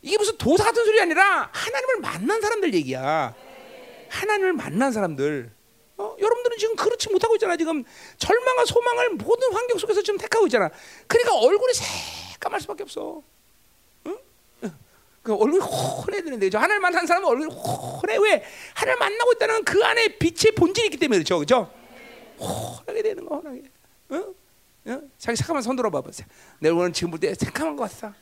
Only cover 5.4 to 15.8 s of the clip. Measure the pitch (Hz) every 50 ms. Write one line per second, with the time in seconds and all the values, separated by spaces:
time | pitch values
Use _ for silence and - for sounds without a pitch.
5.4 | 117 117 - _ _ _ _ _ _ _ _ - 403 427 - - 392 440 480 480
6.4 | 494 480 466 440 403 453 453 - - 427 480 466 - 453 403 370 466 453 453 415
7.4 | 440 392 349 320 330 311 330 302 233 - - - - - - _ - - 403 480
8.4 | 494 523 508 508 480 466 - 480 480 494 480 480 494 494 381 233 208 320 453 480
9.4 | 523 508 392 415 494 494 480 381 - 415 415 381 381 403 415 370 440 440 - 453
10.4 | 415 311 214 226 190 151 - - - - - - - _ - 466 480 - 240 240
11.4 | 226 262 381 415 494 508 480 - - - - - - - - - - - - -
12.4 | - - - - - - - - 403 - - - - - - 311 - _ _ _
13.4 | _ _ _ _ _ _ _ _ _ _ _ _ _ - 381 480 - _ _ _
14.4 | _ _ _ _ - - - - - _ _ _ _ _ _ _ _ 233 214 202
15.4 | 220 254 311 392 - - - -